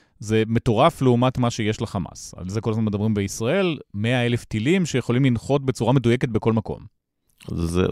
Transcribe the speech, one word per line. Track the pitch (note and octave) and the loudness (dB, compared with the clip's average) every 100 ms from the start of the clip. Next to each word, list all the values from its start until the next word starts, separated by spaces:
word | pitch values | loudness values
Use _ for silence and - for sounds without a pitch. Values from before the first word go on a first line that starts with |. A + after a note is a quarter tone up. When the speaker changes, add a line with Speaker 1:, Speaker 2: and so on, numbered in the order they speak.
| _ - | _ -14
Speaker 1:
זה | G#2+ A2 A2 | -2 0 2
מטורף | A2+ - A2 D#3 - | 0 2 4 4 4
לעומת | C3 A#2+ B2+ B2+ | 2 4 2 0
מה | A#2+ | -2
שיש | - G#2 A2 | -2 -4 -2
לחמאס. | A2+ G2+ E2+ - - - | -4 -6 -8 -10 -18 -14
על | F2+ | -6
זה | G#2 | -4
כל | A2+ | -2
הזמן | A2 | -2
מדברים | A2 G2+ A2 | 0 0 0
בישראל, | G#2 G2 - A2+ F#3 F#3 D3+ - | 0 -2 -4 -2 0 0 -4 -8
מאה | G2 A2 B2+ A#2+ | -6 -2 0 0
אלף | A#2+ | -2
טילים | - A2+ A2+ F#3+ E3 | -2 -4 0 2 2
שיכולים | C3 - A#2+ | -2 0 2
לנחות | C3+ A#2 - C#3 | 2 2 0 -2
בצורה | C3+ A#2 A2+ | 0 -2 2
מדויקת | C3+ A#2 A#2+ B2 | 4 4 2 0
בכל | G#2+ A2+ | 0 0
מקום. | A2+ - B1 G2 _ _ _ _ _ - | 0 -2 -8 -12 _ _ _ _ _ -10
Speaker 2:
זה, | E2+ E2 F2 F#2 | -4 -2 2 0